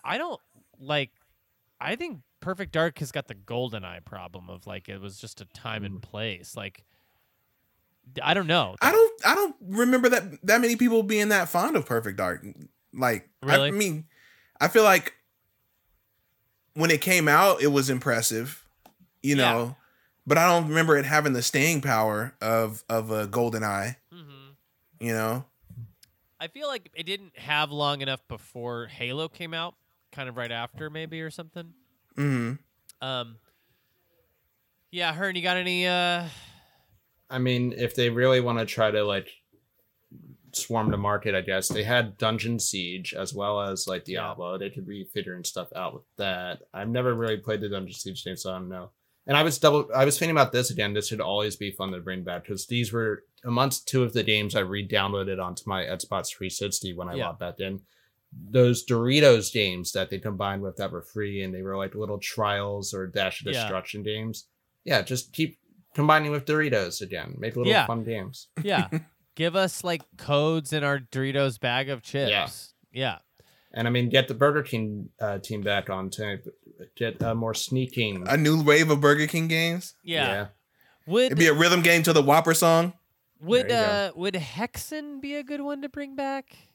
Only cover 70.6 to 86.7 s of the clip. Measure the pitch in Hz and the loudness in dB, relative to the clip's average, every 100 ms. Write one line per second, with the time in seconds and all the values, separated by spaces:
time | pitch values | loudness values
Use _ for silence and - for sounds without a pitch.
70.6 | 139 156 143 143 127 135 135 139 135 110 | -2 -2 0 -2 -4 -4 -2 0 0 0
71.6 | 123 123 135 131 - 139 127 101 73 - | -2 -2 -2 -6 -6 -2 2 2 0 -8
72.6 | - _ _ 123 131 80 _ _ _ _ | -18 _ _ -6 -4 -6 _ _ _ _
73.6 | _ - 117 123 120 135 131 110 143 147 | _ -4 0 2 4 2 2 2 4 4
74.6 | 135 113 110 104 - _ 107 101 - 107 | -2 -4 -4 -6 -10 _ -6 -6 -6 -6
75.6 | 101 101 95 95 95 - 107 98 - - | -2 -2 -2 -6 -6 -6 -6 -6 -12 -20
76.6 | - - - - 117 - 117 113 113 110 | -20 -20 -20 -6 -6 -2 -4 -2 -2 -4
77.6 | - 131 123 - 110 95 92 147 151 160 | -2 -2 -2 -2 -2 -2 0 2 4 4
78.6 | 147 151 160 143 143 147 156 165 160 160 | 6 6 6 6 6 6 2 -2 0 0
79.6 | 165 175 - _ 170 160 131 101 104 _ | 0 -2 -8 _ -6 -2 0 -2 -6 _
80.6 | _ _ _ _ - 208 254 151 165 151 | _ _ _ _ -2 2 4 6 6 8
81.6 | 170 175 170 170 165 160 139 151 165 165 | 6 6 6 6 6 6 8 6 6 4
82.6 | 170 165 175 - _ _ _ _ 156 240 | 6 6 4 -4 _ _ _ _ 0 2
83.6 | 254 233 214 202 196 160 190 185 135 135 | 2 2 2 2 -2 -4 -4 -4 -8 -6
84.6 | 240 - - 311 294 277 277 294 269 294 | -6 -6 -10 -10 -10 -12 -8 -8 -8 -8
85.6 | 285 285 277 285 285 269 277 269 - - | -6 -8 -8 -10 -10 -6 -6 -6 -10 -20
86.6 | _ | _